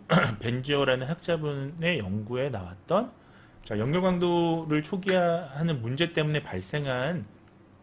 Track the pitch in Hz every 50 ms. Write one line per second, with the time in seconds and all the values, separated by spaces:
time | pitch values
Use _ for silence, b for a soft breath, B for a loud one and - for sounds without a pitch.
0 | - - 160 170 175 - 110 101 - 120 120 127 127 139 143 139 139 131 127 127
1 | 131 131 170 - - - 170 156 156 147 143 139 139 139 165 165 165 170 175 139
2 | 101 92 98 110 107 104 120 127 135 143 123 98 92 87 92 98 - - 160 202
3 | 247 254 - B B B B B B B B B B - 110 104 110 131 151 180
4 | 185 185 180 175 180 175 175 170 170 165 165 165 160 156 151 151 151 - 202 185
5 | 180 190 185 185 175 170 170 170 180 135 131 147 165 170 156 123 113 117 131 139
6 | 170 165 - 165 151 151 151 143 147 - - 185 185 - - 151 143 135 127 123
7 | 127 151 180 156 104 - - - - - - - - - - -